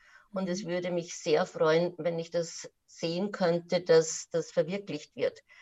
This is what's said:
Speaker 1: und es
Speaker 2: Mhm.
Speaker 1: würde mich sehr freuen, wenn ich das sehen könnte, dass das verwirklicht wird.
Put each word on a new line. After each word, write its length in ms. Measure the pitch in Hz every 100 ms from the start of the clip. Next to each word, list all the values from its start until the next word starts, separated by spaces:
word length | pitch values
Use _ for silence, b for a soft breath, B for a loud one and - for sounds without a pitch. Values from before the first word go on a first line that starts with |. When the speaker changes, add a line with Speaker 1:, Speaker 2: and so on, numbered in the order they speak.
| b b b
Speaker 1:
und 160 | 190 185
es 140 | 180
Speaker 2:
Mhm. 60 | 170
Speaker 1:
würde 220 | 180 175
mich 260 | 175 170 -
sehr 300 | 175 151 185
freuen, 480 | - 160 165 175 170
wenn 200 | 165 165
ich 120 | 165
das 400 | 175 165 - - - _
sehen 460 | - 165 175 202
könnte, 480 | 202 180 170 170 180
dass 480 | 175 160 160 - -
das 200 | 165 160
verwirklicht 680 | - 160 202 202 147 - -
wird. 240 | 123 - B B